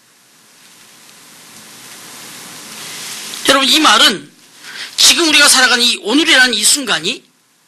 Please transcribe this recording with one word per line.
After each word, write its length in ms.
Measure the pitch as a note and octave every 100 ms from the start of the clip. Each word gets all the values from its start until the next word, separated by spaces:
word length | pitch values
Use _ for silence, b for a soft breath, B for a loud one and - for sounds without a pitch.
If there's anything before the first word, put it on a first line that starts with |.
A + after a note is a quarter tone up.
| _ _ _ _ _ _ - - - - - - - - - - - - - - - - - - - - - - - - - - - - -
여러분, 200 | C#4 C4
이 100 | C#4+
말은 520 | C#4+ A3 D4 F3+ D3 _ _ - B B B -
지금 300 | - C4+ E4
우리가 180 | D4 C#4+
살아가는 360 | C4 B3+ A#3+
이 140 | A#3+ A3
오늘이라는 520 | G3 C4+ E4 C#4 B3+
이 100 | G#3+
순간이 600 | G#3 D4 B3 E3 F3 B3+ _ _ _ _